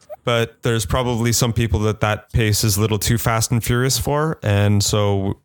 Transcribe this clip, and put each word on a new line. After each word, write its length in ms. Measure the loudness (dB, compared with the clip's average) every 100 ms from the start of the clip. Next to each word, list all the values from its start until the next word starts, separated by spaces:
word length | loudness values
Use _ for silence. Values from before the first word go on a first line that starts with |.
| -20 -8
But 380 | -2 0 0 -2
there's 220 | -2 -2 0
probably 480 | -2 0 0 0
some 180 | 0 0
people 280 | 0 0 0
that 180 | -2 0
that 320 | -2 -2 -2
pace 320 | 0 2 2
is 140 | 2 2
a 40 |
little 180 | 0 0
too 180 | 0 0
fast 340 | 0 0 0
and 120 | -2
furious 360 | 0 0 0 -2
for, 400 | -2 -2 -2 -4
and 400 | 0 2 2 2
so 580 | 0 0 0 0 -2 -6